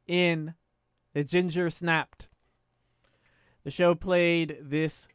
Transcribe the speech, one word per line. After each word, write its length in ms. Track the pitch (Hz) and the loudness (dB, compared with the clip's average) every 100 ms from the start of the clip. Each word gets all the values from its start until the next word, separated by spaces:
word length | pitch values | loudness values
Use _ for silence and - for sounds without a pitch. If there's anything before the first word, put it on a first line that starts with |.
| - | -2
in 460 | 175 175 160 156 - _ _ _ _ _ | 2 2 0 -4 -12 _ _ _ _ _
The 100 | 143 | -6
Ginger 460 | 143 175 180 165 170 | 0 0 0 0 -2
Snapped. 580 | - 170 160 131 - - _ _ _ _ _ _ _ _ _ _ _ _ _ | -2 0 0 -2 -12 -20 _ _ _ _ _ _ _ _ _ _ _ _ _
The 60 | 147 | -10
show 240 | - 175 | 0 2
played 640 | 170 185 175 170 170 156 135 | 2 2 2 4 2 -2 -6
this 480 | 139 151 156 - - | -6 -2 -2 -6 -16